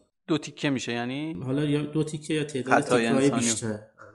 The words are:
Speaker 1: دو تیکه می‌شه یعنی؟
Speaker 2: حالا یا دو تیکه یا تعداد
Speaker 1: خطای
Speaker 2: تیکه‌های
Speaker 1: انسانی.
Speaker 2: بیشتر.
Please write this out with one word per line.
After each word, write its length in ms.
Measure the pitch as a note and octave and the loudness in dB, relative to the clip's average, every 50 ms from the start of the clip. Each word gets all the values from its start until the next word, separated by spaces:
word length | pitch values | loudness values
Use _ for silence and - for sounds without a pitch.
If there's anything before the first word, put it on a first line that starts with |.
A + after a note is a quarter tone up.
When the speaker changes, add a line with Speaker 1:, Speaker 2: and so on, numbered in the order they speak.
| _ _ _ _ _ - | _ _ _ _ _ -2
Speaker 1:
دو 100 | E3 D3 | -2 -2
تیکه 320 | - - - - - D3+ | -2 -6 -8 -4 -2 0
می‌شه 220 | C#3 B2 - - | 0 0 -2 -4
یعنی؟ 420 | A#2 A#2+ A#2+ B2 C3 C#3 D3+ D#3+ E3 | -4 -4 -4 -4 -6 -6 -6 -8 -8
Speaker 2:
حالا 320 | F3 C3 B2+ C3+ C#3+ D3+ | -6 -4 -2 0 0 2
یا 160 | D3+ C#3+ D3 | 2 0 0
دو 220 | D3+ D3 - D#3 D3+ | 0 -2 -2 -2 -2
تیکه 300 | D3 - D3+ - - D#3+ | -2 -4 -8 -6 -4 -2
یا 100 | D#3 D3 | -2 -2
تعداد 380 | D3 - C3 B2 - A#2+ A#2+ | -2 -4 -4 0 2 4 4
Speaker 1:
خطای 260 | - - B2+ A#2+ A2+ A#2 | 4 4 4 4 4 4
Speaker 2:
تیکه‌های 160 | A#2 C3+ C3+ | 4 4 4
Speaker 1:
انسانی. 180 | C#3+ C#3 A#2 | 4 4 2
Speaker 2:
بیشتر. 380 | A#2+ A#2 A2+ A2 A#2+ A2+ G#2+ G#2 - - _ - - - | 2 0 0 0 -2 -4 -4 -6 -8 -14 _ -20 -20 -20